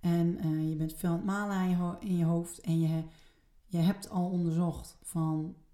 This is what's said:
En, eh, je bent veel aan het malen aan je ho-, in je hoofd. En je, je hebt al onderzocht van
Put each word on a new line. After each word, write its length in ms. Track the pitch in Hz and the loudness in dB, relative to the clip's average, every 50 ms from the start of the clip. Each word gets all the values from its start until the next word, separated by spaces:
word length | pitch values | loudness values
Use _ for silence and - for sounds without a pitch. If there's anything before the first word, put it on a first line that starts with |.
En, 380 | - 175 170 170 170 170 170 - | 2 2 2 4 4 2 2 0
eh, 300 | - 160 156 156 156 156 | 0 0 0 0 0 -2
je 80 | 160 | -2
bent 180 | 156 160 156 156 | -2 -2 -4 -4
veel 160 | - - 180 | -2 -2 0
aan 60 | 170 | 0
het 80 | 170 160 | 0 0
malen 320 | 190 196 202 208 202 202 | -2 -2 -2 -2 -2 0
aan 120 | 190 185 185 | 0 2 2
je 80 | 180 | 2
ho-, 220 | 175 175 175 175 - | 2 0 -2 -4 -6
in 160 | - 208 185 | -4 -2 0
je 80 | 175 170 | 2 4
hoofd. 360 | 160 170 170 170 170 - - | 4 2 2 0 -4 -10 -10
En 200 | - - 165 165 | -2 0 2 2
je, 220 | 165 160 160 160 160 160 - - - - _ _ _ _ _ - _ | 4 2 2 0 -4 -6 -12 -20 -20 -20 _ _ _ _ _ -20 _
je 140 | - 190 170 | -6 0 2
hebt 320 | 160 180 196 - - - | 2 2 2 0 -4 -6
al 200 | - 185 180 180 | -2 -2 -2 0
onderzocht 680 | 180 175 175 165 160 165 175 170 156 - - - - - - | 0 0 0 2 2 2 0 0 -2 -4 -10 -16 -18 -18 -18
van 540 | - - 170 160 160 160 156 156 165 185 - - _ | -8 -4 -2 0 0 0 -2 -4 -6 -10 -14 -20 _